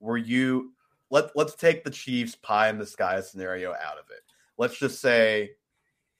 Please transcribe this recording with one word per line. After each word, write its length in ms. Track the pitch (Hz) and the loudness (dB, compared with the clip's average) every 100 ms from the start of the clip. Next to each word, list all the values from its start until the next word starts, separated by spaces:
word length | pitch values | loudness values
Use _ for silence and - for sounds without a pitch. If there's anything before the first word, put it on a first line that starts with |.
Were 160 | 107 117 | -4 -4
you, 560 | 113 123 131 131 127 _ _ _ - | 0 0 2 0 -4 _ _ _ 0
let, 260 | 139 156 143 | 0 2 0
let's 180 | 151 | -2
take 300 | - 170 165 | 0 2 2
the 60 | 147 | -2
Chiefs 440 | 139 - 123 117 | -10 -4 -2 -4
pie 360 | - - 107 110 | -6 -2 2 2
in 80 | 107 | 2
the 80 | 104 | -6
sky 340 | - 92 95 | -4 -2 -2
scenario 520 | 95 95 92 92 90 | -4 -8 -8 -6 -6
out 260 | 87 78 76 | -8 -8 -12
of 80 | - | -16
it. 140 | 55 _ _ _ - | -20 _ _ _ -4
Let's 220 | 120 - | -4 -2
just 240 | 135 - | -4 0
say 480 | 131 120 110 107 104 - _ _ _ _ _ _ | 2 6 6 4 -2 -8 _ _ _ _ _ _